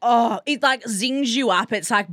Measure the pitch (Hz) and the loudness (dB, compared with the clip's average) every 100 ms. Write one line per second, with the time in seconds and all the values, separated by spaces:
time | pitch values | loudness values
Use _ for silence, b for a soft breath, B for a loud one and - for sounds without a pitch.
0 | 233 240 233 214 - 294 277 262 233 208 | 2 2 2 -2 -4 0 0 0 -4 -4
1 | 247 269 269 233 254 185 196 214 165 214 | -2 -2 -2 0 2 0 0 -4 0 0
2 | 196 | 0